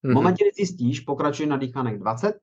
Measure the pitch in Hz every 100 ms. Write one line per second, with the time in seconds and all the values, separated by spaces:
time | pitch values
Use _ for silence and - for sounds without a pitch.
0 | 139 127 170 185 403 - 196 - 120 -
1 | - 135 147 143 151 139 135 127 123 104
2 | 98 120 202 208